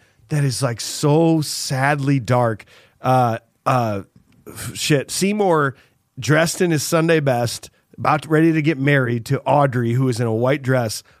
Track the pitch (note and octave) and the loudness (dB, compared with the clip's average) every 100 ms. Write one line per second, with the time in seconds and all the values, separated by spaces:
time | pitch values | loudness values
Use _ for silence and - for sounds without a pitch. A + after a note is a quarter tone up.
0 | _ _ - D3+ C#3+ G#2 B2+ A2+ - - | _ _ -6 -2 -2 -2 -4 -4 -8 -2
1 | D3 D3+ E3 D#3+ C#3+ - - C3 C#3 D3 | 2 4 4 2 -2 -6 -6 -2 0 0
2 | C#3 C#3 A2 B2 A#2 G#2+ - - _ _ | 0 -2 0 2 0 -2 -10 -20 _ _
3 | C3+ B2+ A#2+ A2+ - _ - B2+ A2+ G2+ | 0 2 2 -2 -10 _ -2 0 0 -4
4 | - _ _ _ - - - - - C#3+ | -8 _ _ _ -20 -14 -12 -6 -2 -2
5 | - - G3 G#3 F#3+ D#3+ C#3 - _ _ | -2 -4 -2 0 2 2 0 -4 _ _
6 | _ - A#2 D3+ E3 - F3+ D#3 - E3 | _ -8 0 2 2 0 0 0 0 0
7 | E3 D#3+ C#3 A#2+ A#2 - - _ _ - | 2 2 2 0 -2 -6 -14 _ _ -4
8 | B2 D3 D3 D#3 E3 D#3+ D3 C#3 C3+ C#3+ | -2 -2 0 2 4 2 0 0 2 2
9 | A#2+ A#2+ A2+ C3+ C3 C#3+ C#3 B2 A#2 A#2+ | 0 -2 -2 -4 2 2 2 0 0 0
10 | C3 A#2 A#2+ A2+ B2 D3 B2+ B2+ A2+ - | 0 0 0 0 0 0 0 -2 -2 -6
11 | - _ | -14 _